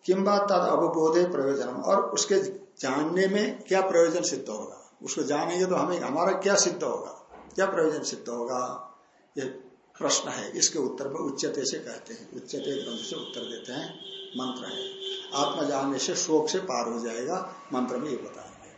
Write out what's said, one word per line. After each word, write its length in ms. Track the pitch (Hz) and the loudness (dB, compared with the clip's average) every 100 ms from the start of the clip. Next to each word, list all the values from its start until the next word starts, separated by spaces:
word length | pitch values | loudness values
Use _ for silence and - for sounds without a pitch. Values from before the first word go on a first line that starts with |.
किंबा 340 | - 190 190 202 | 2 2 4 4
तद 280 | 202 185 170 | 4 4 4
अवबोधे 560 | 151 170 165 160 165 180 | 4 4 4 4 6 4
प्रयोजनम, 540 | 180 135 135 120 127 | 4 2 2 0 -2
और 200 | 156 196 233 | 2 4 4
उसके 280 | - - 196 - - - _ | 0 4 4 2 -6 -14 _
जानने 480 | 135 135 156 180 190 | -2 0 2 4 4
में 340 | 202 220 - | 4 0 -2
क्या 160 | - 190 | 0 2
प्रयोजन 400 | 190 170 170 165 | 4 6 6 6
सिद्ध 240 | - 139 - | 0 -2 -6
होगा, 300 | 107 104 - - _ | -8 -8 -12 -20 _
उसको 200 | - - | -8 -4
जानेंगे 420 | 135 147 165 180 180 | 0 0 0 2 2
तो 100 | 175 | 2
हमें, 220 | 156 180 | 2 0
हमारा 320 | 123 143 185 185 | -2 2 2 2
क्या 160 | 196 196 | 4 4
सिद्ध 260 | 180 165 | 4 2
होगा, 280 | 143 117 - - - - - | -2 -2 -6 -14 -18 -20 -12
क्या 120 | - 190 | 0 2
प्रयोजन 360 | 180 156 151 | 4 2 2
सिद्ध 240 | 127 123 113 | -4 -8 -8
होगा, 320 | 117 120 123 127 - - - _ _ _ - | -6 -2 -2 -4 -6 -12 -18 _ _ _ -8
ये 80 | 131 - - - _ - | -6 -8 -16 -20 _ -4
प्रश्न 320 | 151 - - | 0 0 0
है। 200 | 107 104 | -6 -6
इसके 260 | - - 165 | 0 0 2
उत्तर 280 | 135 - 143 | -2 -2 -6
में 120 | 139 | -4
उच्यते 440 | 147 131 151 135 | -4 -2 -4 -2
से 140 | 127 - | -2 -4
कहते 340 | 120 110 - | -8 -12 -14
हैं, 160 | - 98 | -16 -14
उच्यते 400 | 127 - 147 127 | -14 -10 -8 -4
ग्रंथ 240 | 139 120 117 | -6 -6 -8
से 160 | - 160 | -8 -10
उत्तर 240 | 123 120 113 | -10 -10 -10
देते 260 | 113 - | -10 -10
हैं, 160 | 131 165 - - - - 123 | -10 -10 -12 -14 -14 -12 -8
मंत्र 300 | 127 117 95 | -6 -6 -10
है। 180 | 131 127 - - - - 135 | -8 -10 -10 -8 -8 -6 -2
आत्मा 260 | 147 - | 0 0
जानने 340 | 143 139 139 135 | 0 0 0 0
से 160 | - 170 | -2 -2
शोक 320 | - 156 151 | 2 4 4
से 100 | - | -2
पार 260 | - 123 117 | -2 -2 -2
हो 100 | 113 | -2
जाएगा, 380 | 117 113 135 180 180 - - | -4 -4 -4 -4 -6 -12 -6
मंत्र 240 | 127 120 123 | -2 0 -2
में 120 | 151 | -4
ये 60 | 90 | -4
बताएंगे। 520 | - - - - - | -6 -12 -16 -18 -20